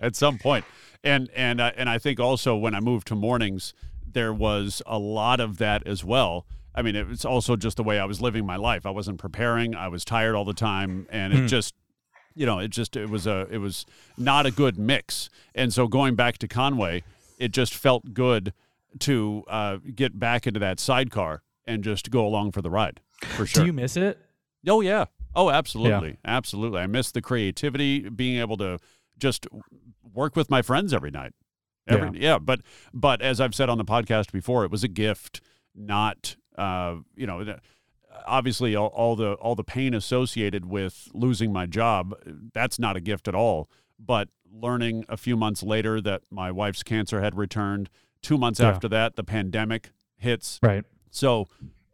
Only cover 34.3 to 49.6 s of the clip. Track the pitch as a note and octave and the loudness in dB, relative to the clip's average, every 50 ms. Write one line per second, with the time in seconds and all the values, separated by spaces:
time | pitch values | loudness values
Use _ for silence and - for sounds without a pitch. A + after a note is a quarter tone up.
34.3 | - F#2+ - - B2+ A#2+ G2+ E2+ F#2+ G#2 G#2+ A2+ F2+ G#2 G#2+ G#2+ G2+ - - - | -4 -6 -2 2 2 2 2 2 0 -2 -2 -2 0 0 0 0 0 -4 -8 -18
35.3 | - - _ _ _ _ _ _ _ G2+ G#2 G2+ G2+ G#2 G#2+ G#2+ - _ - - | -20 -20 _ _ _ _ _ _ _ -14 -6 -2 0 2 2 0 -2 _ -10 -14
36.3 | - _ _ _ - - G2+ F#2+ F#2 F2+ F2+ F2 F2 E2 - _ _ G2+ B2+ G2+ | -14 _ _ _ -8 -4 -4 -2 -2 -2 -2 -4 -6 -8 -12 _ _ -10 -8 -8
37.3 | F2+ F2 G#2 G#2 F#2 C2+ _ _ _ _ _ _ _ _ _ _ - - - - | -6 -8 -8 -10 -12 -14 _ _ _ _ _ _ _ _ _ _ -20 -14 -6 0
38.3 | A#2+ C3+ A#2+ C3 A2+ - B2 A#2 G#2 G#2 G#2 G#2+ - G#2+ A#2 A#2 A#2 G#2+ A2 G2+ | 0 2 2 0 0 0 2 2 2 2 2 0 2 2 2 2 2 2 0 -2
39.3 | G2+ - - A#2 A#2+ G#2 G#2 - - B2+ C3+ C3+ A#2+ G#2+ - - B2 B2+ B2+ B2+ | -2 -2 -2 -2 -2 -2 -4 -6 -4 -2 0 0 0 -2 -2 0 0 0 0 0
40.3 | - A#2 G#2+ G2+ F#2+ G2+ F2+ F#2 G2 G2 F#2+ F#2 - - - - - G#2+ A#2+ B2+ | -2 -2 -2 -2 -2 -4 -6 -4 -4 -4 -4 -4 -8 -10 -20 -14 -4 0 2 2
41.3 | B2 F#2+ A2+ A2 G2 F#2 F2+ F2 E2 G#2+ A2+ A#2 A2 F#2+ F2+ F#2+ G2 - - E2 | 2 2 0 0 0 -2 -4 -2 0 0 2 2 2 2 0 -4 -8 -12 -14 -18
42.3 | D#2 D2 A2 A2+ - A2 A#2+ B2+ - - A#2+ G#2+ G2 F#2 E2+ G#2 G#2 F#2 - G#2 | -18 -16 -16 -10 -4 -2 -2 -2 -2 -2 -2 -2 -2 -2 -2 -4 -4 -4 -4 -2
43.3 | F2 F#2+ A#2 A2+ F#2+ D#2 D2+ - _ _ _ _ _ _ A2+ F#2+ B2 G#2+ G2+ - | 0 2 2 2 2 0 -4 -8 _ _ _ _ _ _ -4 0 0 0 0 -4
44.3 | _ _ _ F2 G2+ A2 A2+ A#2+ B2 A#2+ A#2 A#2 A2+ A2+ G#2+ - A2+ G#2+ - B2+ | _ _ _ _ -14 -6 -4 -2 0 0 0 0 -2 -4 -6 -8 -10 -6 -2 0
45.3 | A#2+ A2+ A2 G#2+ G#2+ - - G#2 G#2+ A2 A2 A2 A2 A2 F#2+ G#2 F#2+ F2+ _ - | 2 2 2 0 0 -2 -2 -2 0 0 0 0 0 0 -2 -2 -4 -4 _ -10
46.3 | F#2+ G2 F#2 F#2 F2+ F#2 G#2 G2+ F#2+ - - - A2+ A2 G#2 - A2+ G2+ G2 G#2+ | -10 -8 -6 -6 -4 -2 -2 -2 -2 -6 -6 -2 -2 -2 0 0 -2 0 0 -2
47.3 | F2 G2 G#2 F#2+ - A2 G2+ G2 G2+ G2+ G2 - _ _ _ _ _ _ - - | -2 -2 -6 -4 -4 -4 -4 -2 -4 -4 -6 -8 _ _ _ _ _ _ -2 0
48.3 | D3+ C#3 B2 A#2+ A2 - A#2+ A2 G2 F#2 - G#2+ G#2+ A2 A2+ A#2 - - G2 - | 2 2 2 2 4 6 6 6 6 4 0 0 2 2 2 0 -2 -4 -6 -4
49.3 | G#2+ A2 G2 F#2 F2 A2 | -2 -2 -2 -2 -2 -2